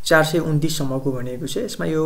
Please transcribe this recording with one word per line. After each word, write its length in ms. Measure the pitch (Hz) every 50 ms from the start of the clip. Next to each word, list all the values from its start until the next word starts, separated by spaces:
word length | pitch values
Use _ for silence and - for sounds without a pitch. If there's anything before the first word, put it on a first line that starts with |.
| -
चार 200 | - 165 156 156
सय 140 | 156 160 170
उन्तिससम्मको 760 | 156 160 156 151 143 156 156 - 147 135 131 135 135 143 127
भनेको 340 | 123 123 127 127 123 147
छ। 100 | 139 -
यसमा 300 | 202 240 208 - - 175
यो 160 | 165 160 156 156